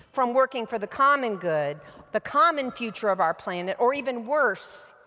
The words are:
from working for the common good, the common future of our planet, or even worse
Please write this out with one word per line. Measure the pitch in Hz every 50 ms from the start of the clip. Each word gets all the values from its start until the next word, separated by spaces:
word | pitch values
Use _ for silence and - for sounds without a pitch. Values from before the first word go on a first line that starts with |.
| - _ -
from | 277 254 240 240
working | 262 262 254 - 254 226
for | 214 - 220
the | 202
common | 208 - - 269 277 285 277 262 233 208
good, | 180 170 175 156 151 147 143 151 156 - - - - - _ -
the | 214
common | - - - 285 311 339 320 285 269 247
future | - - 233 226 190 - - 208
of | 190 185
our | 180 160 170
planet, | - - 214 180 175 175 190 190 -
or | 240 240 277
even | 285 254 277 254 240 226
worse | 226 285 302 277 220 190 - - - - - - - - - _